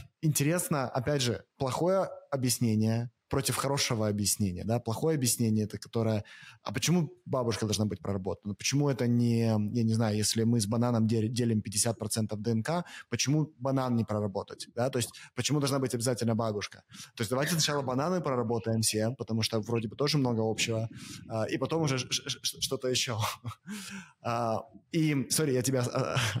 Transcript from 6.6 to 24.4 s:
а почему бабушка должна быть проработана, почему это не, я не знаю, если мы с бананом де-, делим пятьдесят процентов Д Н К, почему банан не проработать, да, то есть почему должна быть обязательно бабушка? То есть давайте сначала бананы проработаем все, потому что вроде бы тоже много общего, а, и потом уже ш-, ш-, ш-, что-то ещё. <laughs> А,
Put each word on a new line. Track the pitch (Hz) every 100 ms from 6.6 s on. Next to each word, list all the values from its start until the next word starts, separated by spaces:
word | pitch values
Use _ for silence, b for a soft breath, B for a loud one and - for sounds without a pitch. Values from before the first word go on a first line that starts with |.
а | -
почему | 101 - 175 151 - -
бабушка | 131 117 104 107
должна | 101 107
быть | 101
проработана, | 101 101 95 90 101
почему | 101 - 139 143
это | 120 120
не, | 120 120 117 113
я | 107 104 120
не | 113
знаю, | 110 113 107
если | 104 113
мы | 113 120
с | 101
бананом | 117 120 117 110
де-, | 113 117
делим | 120 120 107
пятьдесят | 113 104 117 110
процентов | 107 - 107 104
Д | 107
Н | 113
К, | 107 170 170 B B
почему | 117 - 151 147 -
банан | 135 135 127 117
не |
проработать, | 110 104 104 98 - - - 117
да, | 127
то | 127
есть | 117 B B -
почему | 117 147
должна | 139 139
быть | 131
обязательно | 123 120 123 113 110
бабушка? | 113 104 - - - B B -
То |
есть | 104
давайте | 127 151
сначала | 170 151 147
бананы | 127 127 156 185
проработаем | 156 123 117 117 113 113
все, | 110 110 110 131
потому | 110 113
что | 110 113
вроде | 104 117 113
бы | 110
тоже | 143 147
много | 127 113
общего, | 110 107 - 110 113 B B B B
а, | 113 107
и | 151
потом | 131 160
уже | 151 131
ш-, | 120
ш-, | - - 127
ш-, | - -
что-то | - 131 127
ещё. | 123 - 110 107 -
<laughs> | 117 - 165 208 190 196 180 _
А, | 113 120